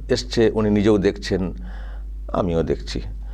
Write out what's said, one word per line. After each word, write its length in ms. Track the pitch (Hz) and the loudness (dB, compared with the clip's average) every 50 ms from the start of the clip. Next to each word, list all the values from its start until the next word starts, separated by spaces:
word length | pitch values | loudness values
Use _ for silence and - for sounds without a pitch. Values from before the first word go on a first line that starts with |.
| - - | -2 -2
এসছে, 420 | 127 120 - - - 120 113 107 101 | -2 0 -2 0 2 4 4 4 4
উনি 160 | 110 107 107 | 2 2 4
নিজেও 280 | 104 104 95 110 107 101 | 4 4 6 6 6 6
দেখছেন, 540 | 90 101 92 - - - 104 90 92 87 - - - - - - - - - - - - - - - - - | 4 2 0 0 -2 -2 -2 0 0 -2 -4 -8 -10 -10 -10 -10 -10 -10 -10 -10 -10 -10 -10 -10 -8 -4 -2
আমিও 300 | - 107 87 82 82 78 | -2 0 2 2 2 2
দেখছি। 380 | 76 - - - - - - - - - - - - | 0 0 -2 -4 -6 -8 -8 -8 -8 -10 -10 -10 -10